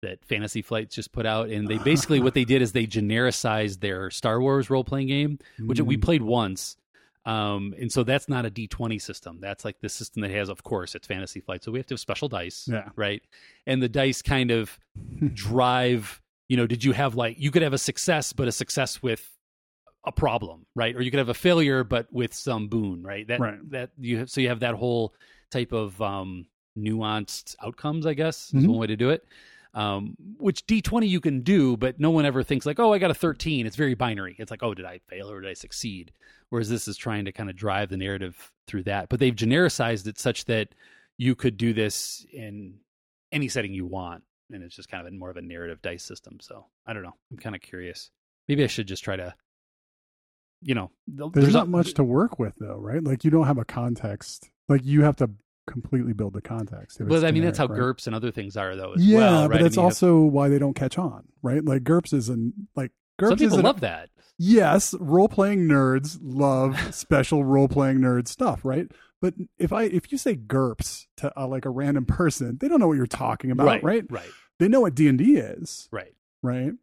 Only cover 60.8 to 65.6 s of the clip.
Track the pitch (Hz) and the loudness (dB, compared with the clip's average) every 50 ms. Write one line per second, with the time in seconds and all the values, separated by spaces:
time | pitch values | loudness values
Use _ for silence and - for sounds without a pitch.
60.8 | 139 131 - - 185 - 107 104 - _ _ _ - 123 123 151 151 156 131 135 | -4 -4 -2 -2 -4 -4 -6 -10 -18 _ _ _ -4 -2 0 0 0 2 0 0
61.8 | 127 120 160 175 170 - - 143 117 110 127 117 113 117 117 202 202 - _ - | 2 4 2 2 2 2 -2 0 0 0 -2 -2 -2 -2 -4 -6 -14 -12 _ -6
62.8 | 135 123 _ _ _ _ _ _ 185 214 254 214 302 254 185 - 175 226 285 202 | -6 -6 _ _ _ _ _ _ 2 4 4 6 4 4 6 6 6 6 4 2
63.8 | 135 104 82 80 82 - _ _ _ _ _ _ 170 185 226 226 196 156 151 196 | -2 -4 -4 -6 -10 -14 _ _ _ _ _ _ 4 8 8 8 8 8 6 4
64.8 | - - - 185 180 147 147 180 190 214 - - 196 196 208 196 | 2 2 -4 -6 -2 2 4 6 6 6 4 2 2 2 4 2